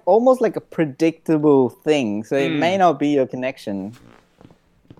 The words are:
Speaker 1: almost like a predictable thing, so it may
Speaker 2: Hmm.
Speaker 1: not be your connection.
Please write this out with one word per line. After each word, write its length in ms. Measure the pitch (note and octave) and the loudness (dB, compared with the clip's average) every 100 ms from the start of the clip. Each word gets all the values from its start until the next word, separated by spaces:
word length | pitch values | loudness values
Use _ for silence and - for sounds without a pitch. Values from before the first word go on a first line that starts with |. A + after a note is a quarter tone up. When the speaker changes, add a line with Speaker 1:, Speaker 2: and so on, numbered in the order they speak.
Speaker 1:
almost 380 | - G#3 B3 B3+ | 0 2 4 2
like 140 | A3+ D#3 | 0 -4
a 40 | |
predictable 1080 | - - D#3+ B2+ E3 D#3+ - D#3+ D3+ C#3 B2+ | -10 -4 -4 0 -2 -2 -2 0 4 4 2
thing, 520 | - - D3+ A2+ G#2 | -2 -2 0 0 -6
so 140 | A2 C#3 | -4 -4
it 140 | E3 | -2
may 240 | D#3 E3 | -2 -2
Speaker 2:
Hmm. 60 | F#3+ | 2
Speaker 1:
not 180 | F3+ C#3 | 0 2
be 100 | D3 | 0
your 180 | C#3+ B2+ | 0 -2
connection. 680 | B2+ B2+ C3 - G2 F#2+ B2 - - _ _ - _ _ _ _ | -4 -8 -10 -10 -10 -10 -14 -20 -20 _ _ -20 _ _ _ _